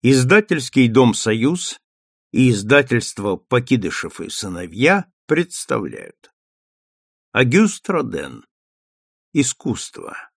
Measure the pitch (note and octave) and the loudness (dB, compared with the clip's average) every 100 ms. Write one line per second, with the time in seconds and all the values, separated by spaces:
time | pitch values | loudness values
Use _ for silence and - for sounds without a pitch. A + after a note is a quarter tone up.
0 | B2 C3+ B2+ G#3 G#3 E3 B2+ C3+ A#2+ A#2+ | 4 2 4 2 2 -4 0 2 4 6
1 | B2 G#2 A2+ A2+ B2+ F3 - - _ _ | 4 2 -2 0 -2 -2 -8 -12 _ _
2 | _ _ _ - B2+ G#2 G#2+ C#3+ B2+ A#2+ | _ _ _ 2 2 2 4 2 4 -2
3 | - - G2+ F#2 _ B2 B2+ B2+ F#2 - | -4 -6 -4 -6 _ -2 0 0 0 -6
4 | E2 - E2+ - G2+ F2+ F2+ F2+ C#3+ G3 | -10 -12 -10 -10 -10 -10 -12 0 2 2
5 | - _ - D#3+ F3 - - A#2 F2 - | -2 _ -4 -2 -2 -10 -6 -6 -6 -12
6 | - _ _ _ _ _ _ _ _ _ | -18 _ _ _ _ _ _ _ _ _
7 | _ _ _ A2+ B2+ E3+ G#3+ - - F3+ | _ _ _ 0 4 4 4 0 -6 -4
8 | B2 D#2 C#2 A#1 _ _ _ _ _ _ | -4 -8 -10 -14 _ _ _ _ _ _
9 | _ _ _ D3 C3+ - C3 A2+ - - | _ _ _ -2 -2 -4 -8 -8 -10 -16
10 | E2 - - | -16 -18 -20